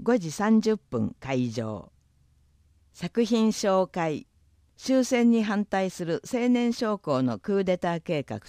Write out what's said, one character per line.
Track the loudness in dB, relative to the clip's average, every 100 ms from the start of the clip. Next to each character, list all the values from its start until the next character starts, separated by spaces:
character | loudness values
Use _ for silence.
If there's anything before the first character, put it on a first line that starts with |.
五 | 0 0
時 | -2
三 | -2 2 4
十 | 2 -2
分 | -4 -4 -4 -6
開 | -4 -2 -2
場。 | -4 -8 -10 -14 _ _ _ _ _ _ _ _ _ _
作 | -12 -4 -2
品 | 2 2 2
紹 | 2 2 2 0
介、 | -2 -2 -4 -10 _ _ _ _ _
終 | 2 2 4
戦 | 4 4
に | 4
反 | 2 -2 -2
対 | -2 -2
す | -4
る | -4 -4 -4
青 | -2 2
年 | 2 2
将 | 0 -4 -4
校 | -2 0
の | 0 -2
ク | -2 0
ー |
デ | 0 0
タ | -2
ー | -4
計 | -4 -4
画 | -4 -10